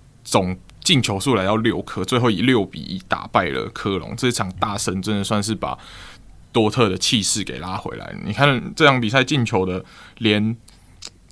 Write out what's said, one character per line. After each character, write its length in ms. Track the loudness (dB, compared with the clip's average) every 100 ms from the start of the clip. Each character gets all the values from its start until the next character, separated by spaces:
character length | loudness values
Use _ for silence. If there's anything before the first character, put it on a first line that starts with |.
| -20 -20
总 320 | 0 2 2 -4 -10 -6
进 160 | 2 2
球 160 | 2 -2
数 160 | 0
来 120 | 2 2
到 100 | 2
六 240 | 2 -2
颗， 240 | -4 -6
最 140 | -2 2
后 120 | 2
以 120 | 2
六 200 | 4 4
比 160 | 2 -6
一 220 | -10 -10 -6
打 180 | -6 0
败 180 | 2 2
了 200 | 0 -4
科 260 | -4 -4 -4
隆。 180 | -4 -2
这 120 | 0
场 220 | 0 -4 -4
大 160 | -4 -2
胜 240 | -2 -2
真 160 | -2 -2
的 80 |
算 180 | 0 -2
是 120 | 0
把 240 | -4 -4 -6 -12 -18 -20 -20 -20 -20 -2
多 180 | 2 2
特 200 | 4 2
的 80 | 2
气 240 | 0 0
势 200 | 0 -2
给 160 | -4 -8
拉 160 | -8 -8
回 180 | -8 -10
来。 180 | -10 -8
你 120 | -6
看 400 | 2 2 2 -2 2
这 100 | 4
场 140 | 4
比 80 | 2
赛 160 | 0
进 180 | 2 0 2
球 180 | 0
的， 180 | 0 -4 -8 -18 -20 -2
连 360 | 2 2 0 -4 -12 -20 -20 -18 -18 -18 -20